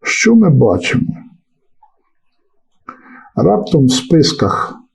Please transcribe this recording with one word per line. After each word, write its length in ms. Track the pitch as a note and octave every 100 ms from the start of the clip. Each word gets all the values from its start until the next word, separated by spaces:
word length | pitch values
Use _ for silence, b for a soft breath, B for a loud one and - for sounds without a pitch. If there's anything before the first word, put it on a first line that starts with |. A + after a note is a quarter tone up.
що 320 | - - A3+
ми 160 | A#3 G3+
бачимо? 560 | C3+ A2+ F2+ - - E2 - - _ _ _ _ _ _ _ _ _ _ C6+ _ _ _ _ - B B B B -
Раптом 500 | C3+ - - D#3+ C3
в 40 |
списках 880 | - - E3 D3 - G2 - - - _